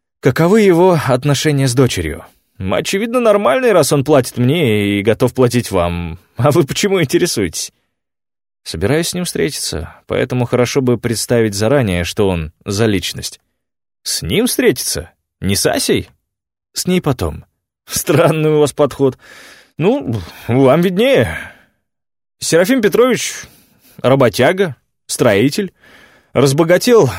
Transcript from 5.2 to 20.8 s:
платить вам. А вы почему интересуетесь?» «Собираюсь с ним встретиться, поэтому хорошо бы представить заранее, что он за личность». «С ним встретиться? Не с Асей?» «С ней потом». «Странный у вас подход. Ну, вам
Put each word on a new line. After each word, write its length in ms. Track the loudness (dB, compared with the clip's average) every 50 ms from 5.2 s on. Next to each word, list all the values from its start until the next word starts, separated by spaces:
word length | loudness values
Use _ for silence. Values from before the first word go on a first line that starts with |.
| 0 -2 2
платить 380 | 2 0 2 2 0 -2 -2
вам. 480 | -2 -2 0 0 -2 -4 -6 -8 -10 -12 _ _ _
А 140 | -2 0 2
вы 140 | 2 2 0
почему 360 | 0 -2 -4 -2 0 0 0
интересуетесь?» 720 | -2 0 0 0 0 0 -2 -4 -4 -4 -6 -8 -12 -12 _ _ _ _ _ _ _ _ _ _ _ _ _ _ _ _ _ _ -18 -12
«Собираюсь 400 | -8 -4 -2 0 0 0 -2 -4
с 60 | -6
ним 100 | -8 -8
встретиться, 680 | -6 -4 -4 -4 -4 -4 -6 -10 -8 -8 -8 -10 -10 -16 _ _
поэтому 380 | -6 -4 -4 -4 -2 -2 -4 -4
хорошо 380 | -2 0 -2 -2 0 0 -2 0
бы 160 | 0 -2 -2
представить 560 | -2 -4 -4 -4 -4 -2 0 0 0 0 -2
заранее, 500 | -2 0 0 0 0 0 0 -2 -2 -4
что 240 | -4 -2 0 0 0
он 240 | 0 -2 -4 -8 -12 _ -10
за 180 | -6 -4 -2 0
личность». 560 | 0 0 -2 -4 -6 -10 -10 -12 -14 -14 -16 _ _ _ _ _ _ _ _ _ _ _ _ -10
«С 180 | -8 -8 -6
ним 260 | -6 -2 -2 0 0
встретиться? 680 | 0 0 0 2 0 0 0 -4 -8 -8 -8 -10 -12 _ _ _ _ _ -8
Не 160 | -4 -2 -2
с 80 | 0 0
Асей?» 460 | -2 -2 -2 -2 -2 -2 -2 -4 -6 _ _ _ _ _ _ _ _ _ _ _ _ -12
«С 120 | -8 -4
ней 140 | -2 -2 -2
потом». 460 | 0 -2 -4 -2 -4 -6 -8 -10 -16 _ _ _ _ _ _ _ _
«Странный 640 | -10 -10 -8 -4 0 2 2 4 2 2 2 0 2
у 80 | 2 2
вас 160 | 2 0 2
подход. 420 | 0 0 0 0 0 0 0 0 _ _ -20 -20 -20 -20 -20 -20 -20 _ _ _ -2
Ну, 360 | 0 0 0 0 -2 -4 -6 -6 -8 -10 -18 -14 -6 -2
вам 340 | 2 4 4 4 4 4